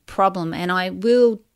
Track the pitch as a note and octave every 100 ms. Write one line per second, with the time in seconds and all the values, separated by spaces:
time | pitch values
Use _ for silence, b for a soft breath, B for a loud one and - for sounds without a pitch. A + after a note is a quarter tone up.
0 | - - F#3+ F#3 E3 E3 F3+ F#3 F#3 F#3
1 | A3 A#3+ A#3+ G#3+ _